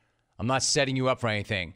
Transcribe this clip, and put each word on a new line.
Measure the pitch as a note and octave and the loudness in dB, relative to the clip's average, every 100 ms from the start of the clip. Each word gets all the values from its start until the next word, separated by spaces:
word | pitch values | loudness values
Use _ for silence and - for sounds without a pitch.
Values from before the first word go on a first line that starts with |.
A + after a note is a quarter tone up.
| _ _ _ - | _ _ _ -6
I'm | A2+ | -2
not | C3 | 0
setting | - D3+ C3+ C3 | 2 2 2 2
you | B2+ | 0
up | B2 | 0
for | A2+ | 0
anything. | G#2 G2+ G2+ E2 | -2 -2 -4 -4